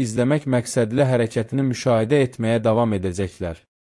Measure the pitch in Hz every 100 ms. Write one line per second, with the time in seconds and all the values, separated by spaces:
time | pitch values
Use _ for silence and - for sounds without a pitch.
0 | 123 113 123 147 139 127 117 127 110 123
1 | 135 127 113 120 110 135 135 123 131 117
2 | 110 143 131 - 113 117 113 110 117 104
3 | 92 87 95 - 87 82 _ _